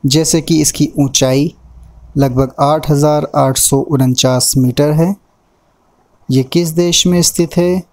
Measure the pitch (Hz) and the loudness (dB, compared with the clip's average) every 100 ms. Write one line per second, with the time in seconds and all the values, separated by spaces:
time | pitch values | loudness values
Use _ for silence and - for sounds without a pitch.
0 | 139 143 160 165 151 160 151 - - - | 2 0 0 -2 0 0 0 -2 -4 0
1 | 139 - 131 131 156 - - - - - | -2 0 0 0 -2 -6 -20 -20 -20 -20
2 | - - 135 123 131 - 143 156 147 143 | -10 -2 0 0 -2 0 0 0 0 0
3 | 151 151 147 147 135 131 - 139 - 143 | 2 0 -2 0 0 0 0 0 0 0
4 | 131 123 131 127 - 135 127 123 147 151 | 0 2 0 0 0 0 0 0 0 2
5 | 170 202 _ _ _ _ _ _ _ _ | 0 -2 _ _ _ _ _ _ _ _
6 | _ _ _ 131 131 170 175 160 175 170 | _ _ _ -2 0 -2 -2 -2 0 0
7 | 180 175 170 - 170 - 175 185 175 | 2 2 0 -2 -2 0 0 -2 -6